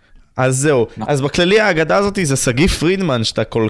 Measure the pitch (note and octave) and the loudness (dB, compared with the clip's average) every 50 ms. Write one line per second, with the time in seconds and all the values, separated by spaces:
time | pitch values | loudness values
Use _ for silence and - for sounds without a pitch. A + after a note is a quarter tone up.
0 | _ _ - - - _ - - C3 C3 C3 C3 C#3 D#3 C#3+ B2 A2 - - - | _ _ -20 -20 -20 _ -4 -2 0 0 0 0 0 2 2 2 0 0 -4 -8
1 | G#2+ A2 D3 C3+ C3+ C#3 - - F3 F3+ G3+ A3 G#3+ G#3 F3+ D#3 D#3+ D#3 F3+ G3 | -4 -2 -2 -2 -2 -2 0 0 2 2 4 2 2 2 0 0 0 0 0 0
2 | G3+ G3+ G3 G#3 F3+ C#3 C#3 C3 - C3+ A#2 B2 E3+ G3 - - C#3+ E3+ F#3+ F#3+ | 0 0 -2 -2 -2 0 0 0 0 0 0 2 2 2 2 0 0 0 0 0
3 | F#3+ D#3+ B2+ A#2 A2 - - - A2 - - A#2 A2 | 0 -2 -2 -2 -2 -2 -2 -4 -4 -2 -2 -2 -2